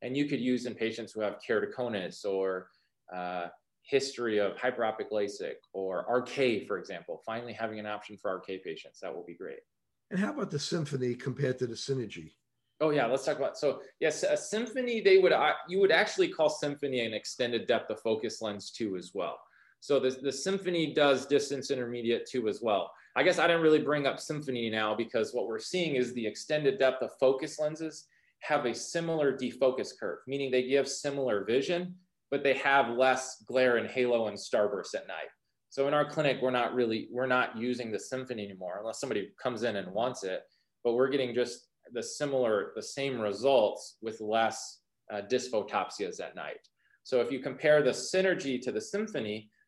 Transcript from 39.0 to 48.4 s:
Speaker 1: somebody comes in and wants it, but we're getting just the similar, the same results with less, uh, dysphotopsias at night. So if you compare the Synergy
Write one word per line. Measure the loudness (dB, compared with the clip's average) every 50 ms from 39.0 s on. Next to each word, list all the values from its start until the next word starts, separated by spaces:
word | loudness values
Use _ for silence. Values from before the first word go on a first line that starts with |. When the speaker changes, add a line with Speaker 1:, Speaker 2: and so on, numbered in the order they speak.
Speaker 1:
somebody | -4 -4 -2 -2 -4 -6 -8 -6
comes | -4 -4 -2 -2 -2
in | -2 -2
and | -2 -4 -4 -2
wants | -2 -2 -2 -2 -4 -6
it, | -4 -4 -6 -8 -10 _ _ _ _ _ _ -2
but | 0 2
we're | 4 4 4
getting | 2 2 0 0 0
just | 0 0 -2 -2 -10 -16 _ _ _ _ -12 -8
the | -8 -8
similar, | -6 -6 -6 -4 0 2 2 2 4 2 2 0 -2 -6
the | -8 -10
same | -8 -6 -6 -4 -4 -2 -2
results | -2 -2 -2 2 4 6 6 6 6 4 2 0 -8 -12 -14 _ -8
with | -8 -8 -6
less, | -4 0 2 2 2 2 0 -4 -10 -12 -14 -18 _ _ _ _ _ -10 -8
uh, | -8 -4 0
dysphotopsias | 0 0 0 0 -2 -2 0 0 0 -2 -2 -2 -4 -6 -6 -6 -6 -6
at | -10 -10 -10
night. | -10 -10 -10 -10 -12 _ _ _ _ _ _ _ _ -6
So | 0 2 2
if | 2 2 0
you | -4
compare | -4 -6 -4 0 4 6 6 6 6
the | 4
Synergy | 2 0 -2 -2 2 2 4 4 2 0